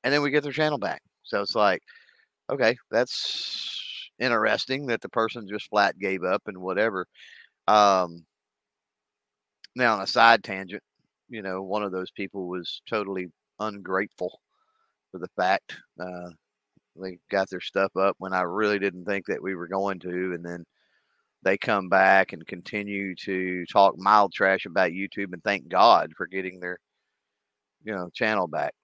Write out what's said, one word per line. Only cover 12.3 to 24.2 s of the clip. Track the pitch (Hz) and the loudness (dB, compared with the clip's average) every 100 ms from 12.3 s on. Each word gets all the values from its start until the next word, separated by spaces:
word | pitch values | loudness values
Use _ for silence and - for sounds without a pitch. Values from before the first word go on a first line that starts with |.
| 98 90 | -6 -6
was | 90 85 - - | -6 -8 -12 -4
totally | 113 98 92 90 _ _ - | -4 -2 -6 -8 _ _ -8
ungrateful | 107 101 92 95 107 - 90 - _ _ _ _ _ _ _ | -8 -8 -4 -2 -2 -6 -10 -10 _ _ _ _ _ _ _
for | 90 | -12
the | 90 - | -10 -2
fact, | 92 98 - - _ - | 0 0 -2 -18 _ -12
uh, | 90 90 90 82 _ _ _ _ _ 82 | -10 -10 -14 -18 _ _ _ _ _ -12
they | 92 87 _ | -12 -12 _
got | 98 95 | -2 -2
their | 90 | -6
stuff | - 98 98 95 | -4 0 0 2
up | 98 - | 0 0
when | 92 | -4
I | 92 | -2
really | 90 95 107 104 | 0 0 0 2
didn't | 98 90 90 | -2 -4 -4
think | 98 92 | -4 -4
that | 92 | -6
we | 92 90 | -4 -8
were | 85 | -4
going | 95 98 92 | -4 -4 -6
to. | 90 90 92 | -6 -4 -4
And | 87 87 | -6 -8
then | 87 85 _ _ _ _ _ _ _ | -12 -14 _ _ _ _ _ _ _
they | 92 101 | -2 0
come | - 104 92 | 0 -2 2
back | 95 95 98 92 | 4 8 6 4
and | 85 80 | -6 -14
continue | 87 - 107 101 101 98 90 - | -14 -8 -8 -6 -6 -6 -8 -6
to | 92 92 90 87 | -4 -2 -4 0
talk | 107 98 - | 6 6 4
mild | 95 107 | 4 6